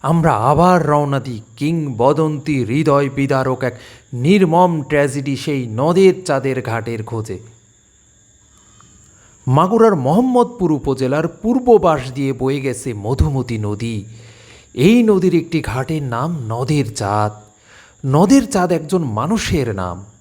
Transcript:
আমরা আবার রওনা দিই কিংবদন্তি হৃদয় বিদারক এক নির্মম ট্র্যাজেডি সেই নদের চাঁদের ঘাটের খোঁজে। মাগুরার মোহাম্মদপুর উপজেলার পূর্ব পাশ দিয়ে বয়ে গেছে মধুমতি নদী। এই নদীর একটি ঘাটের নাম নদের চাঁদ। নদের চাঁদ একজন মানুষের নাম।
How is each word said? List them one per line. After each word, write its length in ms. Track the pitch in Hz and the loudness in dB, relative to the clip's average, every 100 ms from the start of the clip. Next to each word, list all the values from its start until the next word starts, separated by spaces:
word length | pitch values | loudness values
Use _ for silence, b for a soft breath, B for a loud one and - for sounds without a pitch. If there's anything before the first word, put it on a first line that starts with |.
আমরা 300 | 135 165 160 | 2 2 2
আবার 540 | 113 120 151 180 180 147 | 2 2 4 4 2 2
রওনা 340 | 147 143 139 | 0 0 -4
দিই 200 | 131 113 - 110 | -6 -12 -14 -6
কিংবদন্তি 1080 | 143 170 151 110 127 143 156 151 143 139 | -4 -2 -4 0 2 2 0 -2 -4 -4
হৃদয় 440 | 110 135 156 143 139 | -2 0 2 2 0
বিদারক 540 | 131 139 135 131 127 | -2 -2 0 -2 -2
এক 160 | 127 117 B B B | -4 -6 B B B
নির্মম 720 | 120 135 202 180 165 180 160 | -4 2 4 4 4 2 0
ট্র্যাজেডি 540 | 143 147 143 135 139 131 | -2 0 0 -2 -6 -6
সেই 320 | - 139 120 | -4 -4 -4
নদের 540 | 110 156 175 190 180 | -2 0 6 4 4
চাঁদের 380 | - 135 131 127 | -2 -2 -2 -4
ঘাটের 400 | 117 113 113 113 | -4 -6 -6 -8
খোঁজে। 360 | 110 113 107 92 - - _ _ _ _ _ _ _ _ _ _ _ _ - _ b b b b - | -8 -8 -8 -12 -14 -20 _ _ _ _ _ _ _ _ _ _ _ _ -20 _ b b b b -2
মাগুরার 500 | 135 180 226 226 185 | 0 2 4 4 4
মোহাম্মদপুর 760 | 127 180 254 247 240 - 180 | 0 2 2 2 0 -2 -2
উপজেলার 560 | 147 - 127 127 143 165 | -2 -2 -2 -2 -2 -4
পূর্ব 500 | - 220 247 247 220 | -4 -2 0 4 4
পাশ 340 | 170 151 127 | 4 0 -4
দিয়ে 200 | 127 135 | -6 -4
বয়ে 280 | 135 131 139 | -2 -2 -2
গেছে 340 | 135 120 135 | -4 -6 -8
মধুমতি 640 | 104 104 127 156 135 120 113 | -8 -6 0 0 0 -4 -4
নদী। 460 | 104 104 117 110 98 B B B B B B | -4 -4 -6 -6 -10 B B B B B B
এই 280 | - 160 240 | 2 4 6
নদীর 320 | 220 196 180 | 4 4 4
একটি 260 | 165 165 160 | 2 0 -4
ঘাটের 420 | - 131 - 156 | -4 -6 -4 -4
নাম 420 | 139 117 151 165 110 | -4 -4 -4 -6 -6
নদের 460 | 113 127 151 110 | -6 -2 0 -2
চাঁদ। 380 | 107 101 107 107 - - b b b b b 139 | -4 -2 0 0 -4 -20 b b b b b 0
নদের 440 | 143 185 277 233 | 2 6 4 4
চাঁদ 220 | 196 180 | -2 0
একজন 320 | 170 156 185 | -2 -2 -2
মানুষের 680 | 147 107 139 220 - 165 120 | -2 -2 -2 -2 -2 -2 -2
নাম। 300 | 95 90 87 98 _ | -4 -6 -8 -14 _